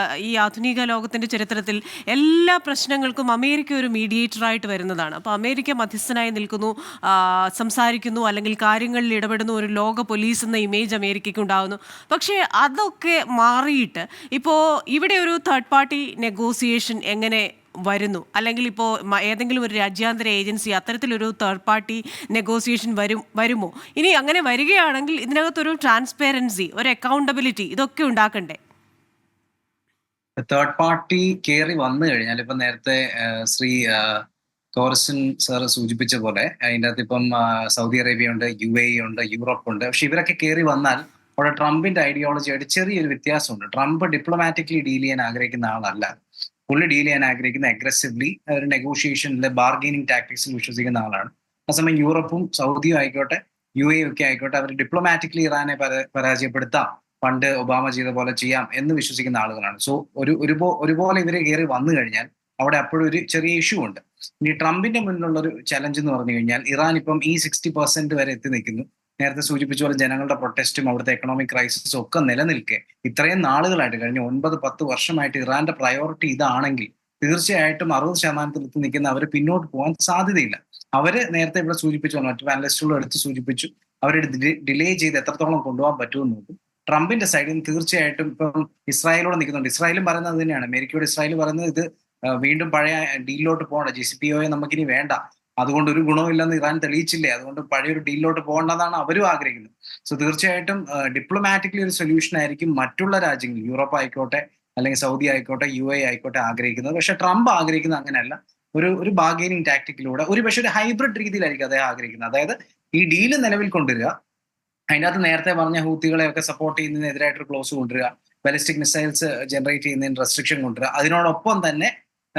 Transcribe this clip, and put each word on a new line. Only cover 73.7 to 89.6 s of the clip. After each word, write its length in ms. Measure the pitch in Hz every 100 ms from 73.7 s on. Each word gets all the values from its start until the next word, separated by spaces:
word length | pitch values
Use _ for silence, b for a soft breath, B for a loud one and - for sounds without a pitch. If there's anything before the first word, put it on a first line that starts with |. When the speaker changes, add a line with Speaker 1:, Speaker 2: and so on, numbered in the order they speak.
| 175 123 117
Speaker 2:
കഴിഞ്ഞ 180 | 117 127
ഒൻപത് 400 | 120 135 156 156
പത്ത് 240 | 135 -
വർഷമായിട്ട് 540 | 147 123 - 160 - 135
ഇറാന്റെ 340 | 127 139 156
പ്രയോറിറ്റി 540 | 160 127 135 156 - 156
ഇതാണെങ്കിൽ 600 | 127 139 127 139 127 101 _ _ -
തീർച്ചയായിട്ടും 720 | 143 170 170 185 156 156 165
അറുപത് 240 | 165 160 170
ശതമാനത്തിൽ 420 | 160 147 147 147
എത്തി 200 | 135 151
നിൽക്കുന്ന 300 | 139 147 143
അവര് 160 | 131 147
പിന്നോട്ട് 420 | 147 151 180 160
പോകാൻ 280 | 131 147 165
സാധ്യതയില്ല. 600 | - 175 190 185 113 - _ B -
അവര് 320 | 139 165 226 165
നേരത്തെ 280 | 165 160 180
ഇവിടെ 140 | 160
സൂചിപ്പിച്ചു, 440 | 160 156 151 147 147
മറ്റു 280 | 131 120 139
പാനലിസ്റ്റുകളും 500 | 135 139 - 151 147
എടുത്ത് 220 | 123 -
സൂചിപ്പിച്ചു, 500 | 143 127 127 127 - _ _ -
അവരുടെ 240 | 139 156 143
ഡി-, 360 | 127 143 151
ഡിലേ 300 | 139 139 170
ചെയ്ത് 240 | 175 156 143
എത്രത്തോളം 420 | 151 - 156 156
കൊണ്ടുപോകാൻ 380 | 131 127 147 135
പറ്റുമെന്ന് 380 | 120 139 131 107
നോക്കും. 240 | - 175 _ _ -
ട്രംപിന്റെ 360 | 151 175 233 196
സൈഡിൽ 240 | 151 143
നിന്ന് 160 | 160 156
തീർച്ചയായിട്ടും 580 | 160 165 180 151 143 156
ഇപ്പം 420 | 123 156 151 151 _ -
ഇസ്രായേലോട് 480 | 135 165 165 175 170
നിൽക്കുന്നുണ്ട്. 340 | 143 143